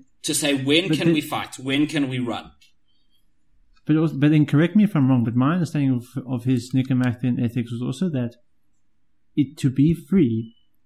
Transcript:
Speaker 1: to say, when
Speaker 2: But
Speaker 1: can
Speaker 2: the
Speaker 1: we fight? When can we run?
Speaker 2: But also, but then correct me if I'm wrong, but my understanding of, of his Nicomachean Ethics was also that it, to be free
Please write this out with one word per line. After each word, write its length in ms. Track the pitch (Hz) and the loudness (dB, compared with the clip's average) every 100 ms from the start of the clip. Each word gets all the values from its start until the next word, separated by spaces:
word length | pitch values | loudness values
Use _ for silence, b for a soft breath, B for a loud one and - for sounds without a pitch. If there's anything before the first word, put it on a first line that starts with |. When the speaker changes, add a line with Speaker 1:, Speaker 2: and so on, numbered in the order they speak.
| - _ | -10 _
Speaker 1:
to 100 | - | -6
say, 200 | 143 143 139 | -2 -2 -2
when 320 | 135 156 185 | 0 0 2
Speaker 2:
But 80 | 156 | 0
Speaker 1:
can 100 | 170 | 2
Speaker 2:
the 60 | |
Speaker 1:
we 80 | 160 | 0
fight? 360 | 147 117 95 - | -2 -6 -8 -10
When 300 | 131 139 151 | -4 -2 0
can 220 | 151 135 | -2 -4
we 100 | 127 | -4
run? 320 | 120 98 - _ _ _ _ _ _ _ _ _ _ _ _ _ - | -6 -8 -10 _ _ _ _ _ _ _ _ _ _ _ _ _ -2
Speaker 2:
But 100 | 156 | 0
also, 200 | 160 143 | 0 2
but 160 | 147 | 4
then 140 | 156 147 | 4 4
correct 300 | 143 170 208 | 4 4 4
me 80 | |
if 120 | 202 160 | 2 2
I'm 140 | 131 | 2
wrong, 140 | 127 | 2
but 120 | 117 117 | 2 0
my 180 | 135 | 0
understanding 380 | 180 160 147 135 | 0 -2 -2 0
of, 320 | 123 120 - - | -2 -4 -12 -8
of 160 | 127 | -6
his 300 | 117 127 - | -2 -2 -2
Nicomachean 680 | 131 127 127 127 117 131 123 | -2 0 0 0 -2 -2 -2
Ethics 280 | 120 123 117 | -2 -4 -6
was 100 | 117 | -6
also 280 | 123 131 185 | -6 -4 -4
that 260 | 139 117 - _ _ _ _ _ _ _ _ _ - | -4 -6 -10 _ _ _ _ _ _ _ _ _ -2
it, 220 | 139 - | -2 0
to 120 | 139 | -2
be 240 | 127 151 | 2 2
free 600 | 170 - 190 127 113 117 _ _ _ | 2 0 2 2 0 -6 _ _ _